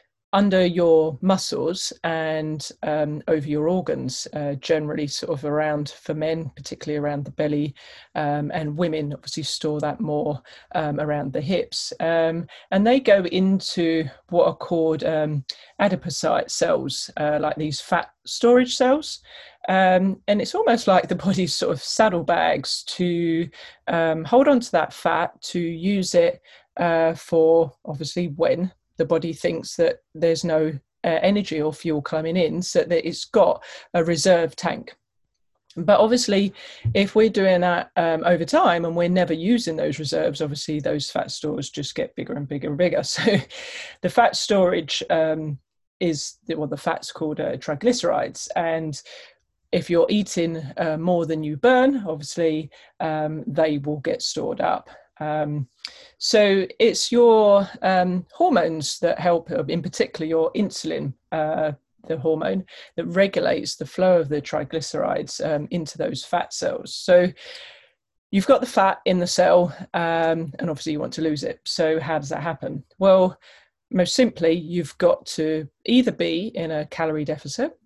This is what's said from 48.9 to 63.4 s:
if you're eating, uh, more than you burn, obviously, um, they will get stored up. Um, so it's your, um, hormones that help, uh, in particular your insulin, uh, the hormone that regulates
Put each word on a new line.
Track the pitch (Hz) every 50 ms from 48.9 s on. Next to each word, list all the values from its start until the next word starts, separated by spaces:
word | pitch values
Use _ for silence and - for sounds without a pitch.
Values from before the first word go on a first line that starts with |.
| 143 - - - - - - - _ _ _ _ _ _ _ -
if | - 175 143 -
you're | 170 170 165 -
eating, | 208 208 196 - - 180 165 165 165 160 147 131 - -
uh, | 170 160 156
more | 160 165 180 180 170 165
than | 156 160 156
you | 156 151 151 139
burn, | - 247 254 247 254 269 277 247 202
obviously, | 170 160 147 147 - - 175 165 160 156 156 156 - - - - _ _ -
um, | 170 160 156 156 156 151 156 156 -
they | - 143 165 160 160 147
will | 143 139 151 151 147
get | - 165 - -
stored | - - - 156 151 160 - -
up. | - 170 - - - - - - _ _ _ -
Um, | 151 151 151 156 151 147 147 151 127 _ _ _ - - - - - - _ -
so | - - - 214 208 202 196 196 185 185 - -
it's | 220 226 - - - -
your, | 233 240 240 233 220 220 214 202 202 202 196 - - -
um, | - 185 190 185 180 180 180 185 - _
hormones | - - 339 370 269 180 160 165 160 160 143 - - -
that | 175 165 - -
help, | 160 175 170 165 170 -
uh, | 165 151 147
in | 147 160 175
particular | - 185 - - - - - - 156
your | 160 165 160 160 -
insulin, | - 233 208 - - - - 160 160 147 147 139 - _ _ -
uh, | - 160 151 156 160 165 156 151 139 - _ _ _ _ _
the | - 160 151
hormone | 127 160 156 156 - 190 190 190 185 _ - - - - -
that | 170 165
regulates | 170 170 190 196 196 - 180